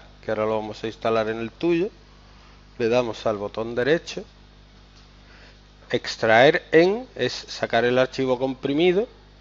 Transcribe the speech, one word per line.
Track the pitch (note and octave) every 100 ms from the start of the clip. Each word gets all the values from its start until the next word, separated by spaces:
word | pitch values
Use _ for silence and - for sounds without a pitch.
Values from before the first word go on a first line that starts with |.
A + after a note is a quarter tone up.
| - - -
que |
ahora | G#2+ G#2+
lo | A2
vamos | G#2+ G#2+
a | A2+
instalar | G#2+ A#2 A2+ A2
en | A2+
el | A2+
tuyo. | - E3+ E3+ G3+ - - - - - - - - -
Le | A#2
damos | B2 A#2+ G#2+ A#2+
al | G#2
botón | G2+ - A2+ A#2+
derecho, | B2 E3 - - G#3+ - - - - - - - - - - - - - - - -
extraer | B2 - - A2+ A2 C#3 E3+ -
en, | D#3+ F3+ A3 B3+
es | - B2
sacar | - - - A2+ A#2 A#2+
el | B2
archivo | C3 - C3 B2
comprimido | C3 B2+ C#3 C#3+ F3+ F3+ A#3 - - -